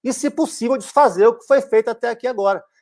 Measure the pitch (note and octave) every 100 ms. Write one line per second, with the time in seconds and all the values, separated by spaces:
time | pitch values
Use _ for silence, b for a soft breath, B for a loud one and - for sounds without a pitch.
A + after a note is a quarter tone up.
0 | B3+ - C#4+ D4 D#4+ - A#3 C4 - C#4+
1 | C4 F3 A3 A#3 - C#4 C4+ A3 A3+ A3+
2 | A#3+ A#3 B3 A3 G3 F#3 - _